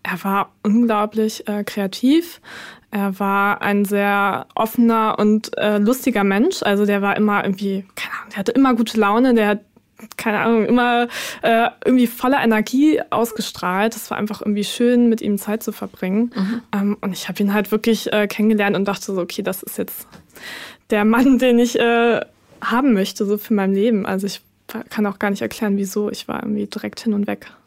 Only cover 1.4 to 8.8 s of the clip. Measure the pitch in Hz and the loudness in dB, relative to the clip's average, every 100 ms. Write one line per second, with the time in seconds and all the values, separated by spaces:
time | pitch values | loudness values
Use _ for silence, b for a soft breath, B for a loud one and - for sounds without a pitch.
1.4 | - 208 202 - 190 - 254 311 339 - | -6 -6 -6 -4 -6 0 2 4 2 -8
2.4 | - B B B B 208 101 190 98 196 | -20 B B B B -4 -2 -2 0 2
3.4 | 202 - - 202 202 202 202 202 202 - | 2 0 0 0 0 0 0 2 0 -2
4.4 | - - 220 - 233 226 220 - 214 214 | -4 -4 -2 2 2 4 2 2 2 2
5.4 | - - 208 208 208 262 - 214 196 196 | 0 -4 0 2 2 2 0 0 2 2
6.4 | 311 381 - 202 208 202 202 - 214 202 | 2 0 0 2 2 2 0 0 2 2
7.4 | - 196 202 196 196 - - - - - | 0 -2 -4 -4 -8 -12 -10 -12 -12 -8
8.4 | 190 254 269 233 | -2 2 2 2